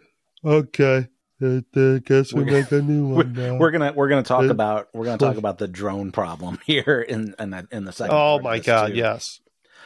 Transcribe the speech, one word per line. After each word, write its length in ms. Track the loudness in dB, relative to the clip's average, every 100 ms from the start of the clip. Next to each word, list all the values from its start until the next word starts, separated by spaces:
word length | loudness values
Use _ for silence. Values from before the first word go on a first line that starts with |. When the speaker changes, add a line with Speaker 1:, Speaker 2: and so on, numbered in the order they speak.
| _ _ _ _
Speaker 1:
"Okay, 640 | 0 2 2 2 2 2 -2 _ _ -6
I, 220 | -2 -2 -2 2
I 240 | 4 2
guess 300 | 2 2 4
we 100 | 2
Speaker 2:
We 80 | 2
Speaker 1:
make 200 | 2 2
a 100 | 0
new 260 | 2 0 2
Speaker 2:
<laughs> 80 | 2
Speaker 1:
one 180 | 0
Speaker 2:
we 80 | -2
Speaker 1:
now." 140 | -4 0
Speaker 2:
we're 140 | 2
gonna, 220 | 2 0
we're 160 | 0 2
gonna 140 | 2
talk 200 | 2 2 2
Speaker 1:
Uh, 40 |
Speaker 2:
about, 380 | 2 0 -2 -6
we're 120 | -8 -6
gonna 120 | 0
talk 180 | 0 0
Speaker 1:
uh, 40 |
Speaker 2:
about 180 | -4 -4
the 100 | -8
drone 440 | -6 -6 -6 -6
problem 480 | -4 -6 -6 -10 -8
<laughs> 40 | -4
here 340 | -2 0 -2
in, 320 | -2 -6 -8 -10
in 100 | -12
the, 160 | -12 -12
in 120 | -12 -12
the 60 |
second 200 | -8 -2 0
Speaker 1:
Oh 20 |
Speaker 2:
part 200 | 2 0
of 40 |
Speaker 1:
my 140 | -2 -4
Speaker 2:
this, 80 | 0
Speaker 1:
God, 220 | 2 2
Speaker 2:
too. 80 | 0
Speaker 1:
yes. 440 | -2 -4 -10 -18 _ _ _ _